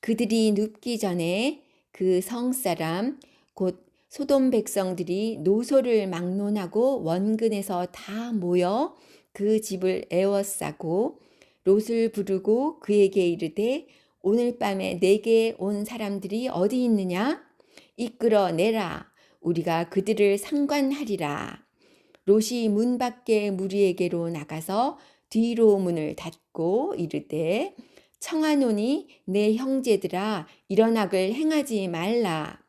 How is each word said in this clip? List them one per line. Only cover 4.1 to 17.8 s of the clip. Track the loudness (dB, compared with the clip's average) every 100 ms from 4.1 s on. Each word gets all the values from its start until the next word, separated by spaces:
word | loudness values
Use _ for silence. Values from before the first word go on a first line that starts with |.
소돔 | -10 2 4 4
백성들이 | 2 0 -2 -2 -4 -4 -2 -2 -2
노소를 | 2 2 4 2 4 0 0
막론하고 | -4 -4 -2 -2 -2 -2 0 0 0
원근에서 | -2 0 0 0 0 -2 -4 -4 -4
다 | -8 -12 -10 -6
모여 | -4 0 2 2 0 -2 -6 _ -20 _
그 | -4 0 0
집을 | 0 -2 -2 -2 -2
에워싸고 | 0 2 0 -2 -6 -8 -6 -4 -2 -2 -6 _ _ _ _
롯을 | 2 2 2 0 0
부르고 | -2 -2 -2 2 0 0 -4
그에게 | 0 4 4 4 0
이르되, | 0 -6 -2 -2 -2 -6 _ _ _
"오늘 | 0 2 0 -2
밤에 | -4 -2 -4 0
내게 | 2 2 4 2 2 -2
온 | -4 -4
사람들이 | -6 -8 -8 -6 -6 -6 -4
어디 | 0 0 2
있느냐? | 2 2 2 0 -2 -2 -8 _ _ -20